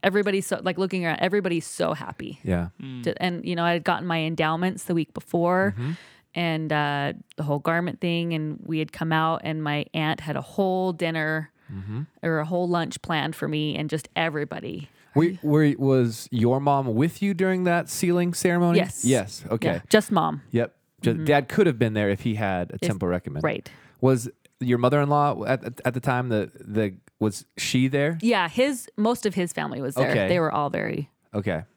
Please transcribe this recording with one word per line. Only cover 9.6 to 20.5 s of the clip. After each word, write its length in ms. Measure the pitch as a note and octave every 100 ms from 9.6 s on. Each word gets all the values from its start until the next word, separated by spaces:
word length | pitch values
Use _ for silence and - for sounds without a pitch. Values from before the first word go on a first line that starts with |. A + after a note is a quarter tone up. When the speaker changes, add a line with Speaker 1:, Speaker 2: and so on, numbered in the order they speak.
Speaker 1:
my 220 | D3+ D3 -
aunt 260 | D#3+ D#3 D#3+
had 160 | D3+ C#3
a 60 |
whole 520 | C#3 - F#3+ F#3 F#3
dinner 560 | E3+ E3+ D#3+ D#3 D#3 D#3 _ -
Speaker 2:
Mm-hmm. 280 | G2 G2 A2 D3 _
Speaker 1:
or 180 | E3 D#3+
a 60 | D#3
whole 220 | F3 F3
lunch 340 | F3 E3 -
planned 340 | - D#3+ C#3+ D#3+
for 120 | D3
me 280 | D3+ D3+ D3
and 120 | D#3
just 180 | D#3 - -
everybody. 720 | E3 D3+ D3 - - F2+ - _ _ C3+
Speaker 2:
Were, 160 | E3+ F#3
were, 320 | D3+ D3 D3+ C#3
was 480 | C3+ C3 A#2+ A2+ -
your 300 | B2 A#2 C3
mom 340 | C#3+ C#3 C3
with 280 | A2 D#3+ -
you 120 | G3+
during 300 | F3+ F#3+ F#3
that 240 | F3+ E3+ -
sealing 440 | - F3+ F3 F3
ceremony? 460 | F3 F#3 F3 F3 E3+
Speaker 1:
Yes. 260 | F#3 - A#2+
Speaker 2:
Yes. 380 | B2+ G2+ - -
Okay. 260 | A2 - E2+
Speaker 1:
Yeah, 40 | -
just 220 | G#3+ -
mom. 300 | F#3+ D#3+ D3+ -